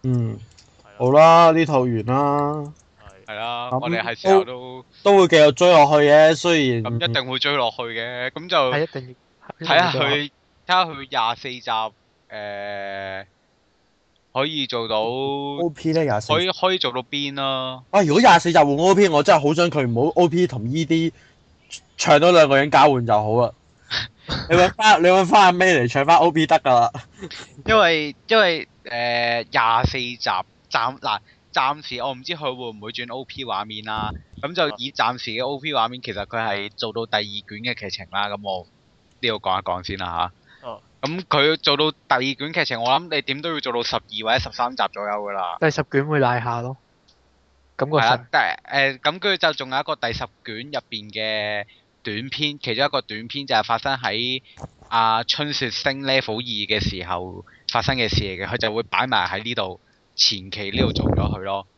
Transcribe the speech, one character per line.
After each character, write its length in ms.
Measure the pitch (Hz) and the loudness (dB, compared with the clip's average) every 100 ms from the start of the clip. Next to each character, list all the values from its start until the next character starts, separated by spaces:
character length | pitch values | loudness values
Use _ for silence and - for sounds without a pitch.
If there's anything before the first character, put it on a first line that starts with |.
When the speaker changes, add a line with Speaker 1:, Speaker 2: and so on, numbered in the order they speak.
Speaker 1:
嗯。 360 | 131 123 113 107 107 _ _ _ | -2 -2 -2 -6 -14 _ _ _
Speaker 2:
係 60 | 104 | _
啦。 60 | 104 | -4
Speaker 1:
好 120 | 123 | 4
啦， 380 | 147 160 165 165 | 8 10 10 8
呢 120 | 160 | 6
套 160 | 156 143 | 2 0
完 240 | 127 113 107 | 0 -2 -2
啦。 680 | 131 143 143 143 151 147 151 _ _ 104 98 95 | 0 0 0 -2 -4 -10 -16 _ _ -20 -20 -14
Speaker 2:
係。 60 | |
Speaker 3:
係 20 | 107 | -10
啦， 340 | 113 120 123 | -8 -8 -6
Speaker 1:
咁 80 | 127 | -6
Speaker 3:
我 100 | 123 | -4
哋 120 | 113 | -6
係 180 | 110 113 | -6 -4
時 80 | 190 | 2
候 160 | 190 | 2
都 400 | 117 123 127 127 - _ | 2 -12 -14 -16 -20 _
Speaker 1:
都， 0 | |
都 140 | 202 202 | 4 6
會 100 | 180 | 8
繼 80 | 165 | 8
續 160 | 151 | 6
追 200 | 135 175 | 6 6
落 140 | 170 143 | 8 8
去 60 | 151 147 | 6 8
嘅， 260 | 147 156 160 | 8 8 6
雖 320 | 175 165 135 | 2 2 2
然 80 | 117 | 0
Speaker 3:
咁 240 | 117 117 117 | -2 -4 -2
一 40 | |
定 140 | 135 127 | -2 -4
會 120 | 131 | -4
追 180 | 147 143 | -2 0
落 140 | 117 | -2
去 120 | - | -4
嘅， 480 | 117 113 117 123 127 | -8 -8 -8 -8 -8
咁 180 | 151 175 | -10 -2
就 80 | 175 131 | 2 2
Speaker 4:
係 100 | 143 | 0
一 40 | 160 | -4
定 300 | 139 127 127 _ _ - - | -8 -14 -20 _ _ -20 -12
要 60 | 160 | 2
Speaker 3:
睇 120 | 156 | 4
下 120 | 180 | 4
佢， 140 | 135 139 | 0 0
睇 240 | 147 147 _ _ _ - | -2 -4 _ _ _ -2
下 180 | 180 | 0
佢 240 | 170 147 135 | 0 -6 -6
廿 280 | 131 113 117 | -2 -2 -4
四 120 | 135 | -10
集， 220 | 123 120 113 110 104 _ _ _ | -12 -6 -4 -4 _ _ _ _
誒， 960 | 110 104 101 101 101 98 98 98 95 101 _ _ _ _ _ _ _ _ _ _ | -12 -10 -10 -10 -10 -10 -10 -10 -12 -14 _ _ _ _ _ _ _ _ _ _
可 140 | 127 147 | -4 -4
以 200 | 156 131 | -4 -4
做 200 | 123 113 | -4 -2
到 120 | 110 | -2
Speaker 1:
O 720 | 110 127 139 139 143 143 170 | -2 -4 -4 -6 -8 -4 -6
P 220 | 151 160 | -4 -2
呢， 100 | 160 | 0
廿 180 | 151 107 | 0 -2
四 120 | - | 0
Speaker 3:
可 80 | 156 | -2
以， 80 | 185 | -2
可 220 | 175 185 | -2 -2
以 60 | 185 | 0
做 140 | 139 | -4
到 100 | 123 | -6
邊 320 | 120 143 143 | -8 -8 -8
啦？ 480 | 139 135 135 131 131 127 | -6 -4 -4 -6 -10 -2
Speaker 1:
啊， 120 | 196 | 2
如 120 | 175 | 4
果 60 | 156 | 6
廿 180 | 240 170 | 8 6
四 140 | 175 | 6
集 60 | 170 | 4
換 180 | 147 143 | 4 4
O 180 | 180 | 4
P， 140 | 190 202 | 6 6
我 140 | 147 | 4
真 140 | 143 165 | 4 4
係 40 | |
好 120 | 143 | 4
想 160 | 156 175 | 2 0
佢 160 | 151 127 | 0 0
唔 80 | 117 151 | 0 0
好 60 | |
O 140 | 170 175 | 2 2
P 180 | 170 180 | 2 0
同 220 | 123 113 | -2 -4
E 140 | 151 | -4
D 280 | 156 165 165 - _ _ _ _ _ - _ - | 0 0 0 -6 _ _ _ _ _ -20 _ -6
唱 220 | - 151 | 4 6
多 100 | 170 | 8
兩 160 | 175 151 | 6 6
個 80 | 135 | 6
人 140 | 143 | 4
交 200 | 147 147 | 6 6
換 160 | 131 117 | 4 2
就 60 | |
好 280 | 107 107 113 | 0 2 0
啦。 100 | 117 - _ _ _ | 0 -4 _ _ _
Speaker 3:
<laughs> 640 | - - _ - - - | -8 -8 _ -10 -10 2
Speaker 1:
你 60 | 170 | 4
搵 180 | 180 | 4
返， 280 | - 214 185 | 4 4 6
你 40 | 175 | 6
搵 180 | 190 180 | 4 4
返 160 | 208 | 6
阿 80 | 185 | 6
May 280 | 180 185 160 | 6 2 4
嚟 80 | 120 | 2
唱 160 | 139 | 0
返 120 | 139 165 | 4 6
O 120 | 165 | 6
P 160 | 156 156 | 2 2
得 120 | 160 | 2
㗎 140 | 139 | 4
啦。 180 | 123 117 120 - - 180 - - - 143 | 4 2 -2 -16 -18 -16 -16 -18 -14 0
Speaker 3:
因 100 | 220 | 4
為， 360 | 175 160 151 - - | 4 2 -4 -10 0
因 100 | 220 | 2
為， 300 | 190 160 - _ | 2 0 -6 _
誒， 600 | - 120 120 120 120 117 110 | -10 -4 -2 -2 -2 -4 -2
廿 360 | 139 113 113 131 | 0 2 2 0
四 120 | 135 | -4
集 320 | 120 120 - 92 - _ _ | -8 -8 -4 -4 -6 _ _
暫， 280 | 127 117 135 | -4 -4 -6
嗱， 180 | 123 104 _ _ _ | -6 -6 _ _ _
暫 340 | - 135 151 - | -4 -2 -4 -10
時 160 | 123 | -8
我 100 | 127 | -8
唔 100 | 127 | -8
知 120 | 127 | -12
佢 60 | 170 | -8
會 100 | 147 127 120 | -8 -8 -12
唔 100 | 107 | -12
會 120 | 107 | -14
轉 180 | 113 120 | -12 -10
O 120 | 123 | -12
P 200 | 127 - 127 | -14 -14 -8
畫 180 | 98 | -8
面 180 | 107 107 | -8 -12
啦。 280 | 110 110 107 - - - | -8 -6 -4 -6 -16 -12
咁 120 | 143 | -8
就 140 | 180 156 107 | -4 -4 -4
以 140 | 127 | -12
暫 240 | - 117 123 | -2 -2 -2
時 140 | - | -8
嘅 140 | 110 127 | -8 -8
O 120 | 143 | -8
P 140 | 156 | -6
畫 160 | 139 113 | -2 -4
面， 140 | 127 | -6
其 100 | 127 | -12
實 120 | 101 101 | -10 -8
佢 100 | 117 113 | -6 -6
係 240 | 101 101 - | -6 -8 -10
做 160 | 113 | -8
到 140 | 110 113 | -8 -6
第 100 | 107 | -6
二 60 | |
卷 360 | 104 101 - 107 | -6 -12 -16 -12
嘅 100 | 120 | -10
劇 140 | 117 101 | -10 -10
情 160 | - 92 | -12 -10
啦。 180 | 98 104 | -6 -6
咁 100 | 101 | -8
我 240 | 101 92 85 _ _ _ _ _ | -8 -8 -10 _ _ _ _ _
呢 80 | 123 | -6
度 60 | 107 | -4
講 220 | 95 92 | -4 -4
一 40 | |
講 220 | 95 90 90 | -4 -8 -8
先 120 | 95 | -10
啦 320 | 90 85 87 _ _ _ | -8 -6 -8 _ _ _
下。 60 | 127 | -18
Speaker 2:
哦。 120 | 107 _ _ | -18 _ _
Speaker 3:
咁 200 | 135 175 | -8 -8
佢 320 | 175 151 143 156 | -2 0 2 0
做 200 | - 143 | -2 0
到 140 | 156 | -2
第 60 | - _ | -4 _
二 120 | 131 135 | -2 -2
卷 180 | 131 143 | -6 -6
劇 120 | 170 147 | -4 -4
情， 160 | 120 | -4
我 80 | 117 | 0
諗 240 | 143 175 | 0 0
你 80 | 151 | -6
點 180 | 135 135 | -6 -8
都 140 | 165 | -6
要 60 | 156 | -6
做 120 | 135 | -4
到 100 | 120 | -4
十 140 | 117 117 | -4 -6
二 60 | _ 107 | _ -8
或 80 | 110 | -2
者 60 | 127 | -2
十 120 | - | -2
三 160 | 110 123 131 | -6 -6 -2
集 60 | 101 | -4
左 100 | 104 104 | -4 -8
右 20 | |
㗎 220 | 104 104 | -6 -6
啦。 240 | 98 90 85 | -6 -8 -2
Speaker 4:
第 100 | 160 | -2
十 120 | 151 147 | -2 -4
卷 160 | 139 143 | -4 -2
會 140 | 151 | 0
瀨 220 | 127 123 | 0 0
下 180 | 117 120 | -4 -8
咯， 160 | 123 131 _ _ _ _ _ _ _ _ _ - | -8 -12 _ _ _ _ _ _ _ _ _ -8
感 140 | 131 | -2
覺 80 | 151 | 2
上。 100 | 117 | 2
Speaker 3:
係 40 | 127 | 0
啊， 80 | 123 | -2
但 260 | 151 101 - - | -2 -2 -4 -6
係， 280 | 139 139 | -2 -2
誒， 40 | 131 | -2
咁 200 | 147 175 | -6 -4
跟 140 | 202 | -4
住 40 | 190 165 | 0 -2
就 60 | |
仲 160 | 147 131 | -2 -6
有 100 | 131 | -6
一 20 | |
個 120 | 143 120 | -6 -6
第 160 | 117 | -6
十 60 | 113 123 _ | -6 -10 _
卷 120 | - 110 | -14 -14
入 240 | 139 143 _ | -10 -10 _
邊 220 | 110 104 | -16 -12
嘅 520 | 107 110 107 104 104 101 _ _ _ | -8 -6 -4 -4 -6 -8 _ _ _
短 260 | - 107 131 | -10 -8 -8
篇， 280 | - 147 143 | -6 -6 -6
其 160 | - | -8
中 100 | 113 | -2
一 40 | 139 | -2
個 120 | 139 | -2
短 280 | - 107 113 | -8 -14 -12
篇 180 | 143 139 | -12 -2
就 80 | |
係 80 | 117 | -2
發 140 | - 113 | 0 -4
生 180 | 143 131 | -4 -4
喺 460 | 120 104 123 127 _ - - _ - | -4 -4 -6 -8 _ -20 -20 _ -4
阿 340 | 117 113 113 | 0 2 0
春 300 | 117 - 147 | -2 -6 -4
雪 180 | 143 123 | -4 -6
升 300 | - 143 135 | -4 -4 -4
level 340 | 135 135 123 110 | -2 -2 -2 -8
二 300 | 123 107 101 | -6 -8 -4
嘅 140 | 107 | -2
時 240 | - 95 | -2 -6
候 400 | 87 90 92 90 - _ - | -8 -8 -8 -14 -20 _ -4
發 100 | 120 | -2
生 140 | - 135 | -2 -2
嘅 120 | 110 | -2
事 80 | - | -2
嚟 220 | 101 90 | -4 -8
嘅， 40 | 95 | -8
佢 80 | 120 | -4
就 180 | 117 | -4
會 80 | 107 | -4
擺 240 | 117 92 127 | -4 -2 0
埋 220 | 117 90 | 0 -2
喺 160 | 98 | -4
呢 100 | 113 | -6
度， 260 | 120 95 87 _ _ _ - | -6 -6 -10 _ _ _ -2
前 340 | - 101 95 | -2 -2 -10
期 200 | 104 98 | -10 -8
呢 80 | 113 | -2
度 120 | 131 | -2
做 140 | - 104 | 0 -2
咗 40 | 104 101 | 0 -2
佢 60 | 104 | -4
咯。 240 | 95 98 98 | -6 -8 -10